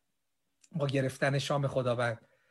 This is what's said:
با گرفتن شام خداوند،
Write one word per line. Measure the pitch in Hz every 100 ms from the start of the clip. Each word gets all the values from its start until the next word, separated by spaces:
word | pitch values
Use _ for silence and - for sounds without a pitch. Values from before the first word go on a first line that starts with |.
| _ _ _ _ _ _ _
با | 170 143
گرفتن | 135 131 - 143 139
شام | - 143 135
خداوند، | 135 123 120 117 110 - _ _